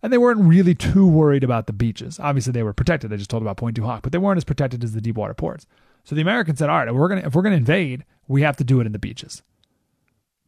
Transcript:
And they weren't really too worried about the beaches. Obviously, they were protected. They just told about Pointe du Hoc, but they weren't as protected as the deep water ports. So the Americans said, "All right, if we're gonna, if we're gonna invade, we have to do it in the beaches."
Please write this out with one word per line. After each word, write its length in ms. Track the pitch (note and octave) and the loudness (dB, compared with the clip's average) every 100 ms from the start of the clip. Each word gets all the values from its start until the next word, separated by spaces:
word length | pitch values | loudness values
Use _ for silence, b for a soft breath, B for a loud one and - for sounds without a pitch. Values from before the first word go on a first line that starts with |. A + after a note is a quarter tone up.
And 100 | A3 | 2
they 60 | B3 | 2
weren't 240 | A#3+ A#3 | 4 4
really 320 | F3+ E3+ F3+ | 6 6 6
too 320 | E3+ - F#3+ F#3+ | 2 2 4 6
worried 380 | D#3 D3+ C#3+ | 6 4 4
about 220 | C3 A#2 G#2+ | 2 -2 -4
the 60 | |
beaches. 480 | G2 A#2 G#2+ - D#3+ | -4 -4 -4 -12 -8
Obviously, 320 | D3 C#3 A#2+ | -4 -2 -2
they 100 | B2 | -2
were 120 | A2 | -4
protected. 340 | G2+ B2+ D#3+ A2+ | -2 -2 -2 -4
They 80 | G#2 | -10
just 140 | G2+ | -6
told 120 | A2+ | -6
about 140 | A2 G2 | -6 -6
Pointe 180 | A#2 | -6
du 100 | A#2 | -4
Hoc, 180 | A2+ A#2 | -6 -6
but 100 | - | -6
they 60 | E3+ | -2
weren't 180 | G3 F#3+ | 0 -2
as 80 | |
protected 400 | - D3 C3+ B2 | -2 -4 -4 -4
as 80 | A#2 | -6
the 80 | A2 | -6
deep 160 | A2 A2 | -6 -6
water 160 | G#2 | -6
ports. 340 | - D#3+ - _ _ _ _ | -6 -8 -8 _ _ _ _
So 120 | _ | _
the 60 | D3 | -4
Americans 380 | D#3+ A#3+ F3 C3+ | -2 -2 -2 -2
said, 100 | D3 | 0
"All 80 | D#3+ | 0
right, 120 | A#2+ | 0
if 60 | |
we're 140 | B2 E3 | 0 0
gonna, 140 | F#3+ | 0
if 120 | D#3 | -2
we're 60 | C3+ | 0
gonna 160 | G3 F#3 | 2 2
invade, 480 | A#2 F3+ D#3+ B2+ - _ _ | 2 0 0 -6 -14 _ _
we 140 | C3+ | 0
have 160 | D3 C#3 | 0 0
to 60 | |
do 180 | B2+ C3 | 0 2
it 40 | A2+ | 0
in 60 | |
the 60 | G#2 | -4
beaches." 440 | - A2 - - _ _ _ _ _ _ _ _ _ _ | -8 -12 -18 -20 _ _ _ _ _ _ _ _ _ _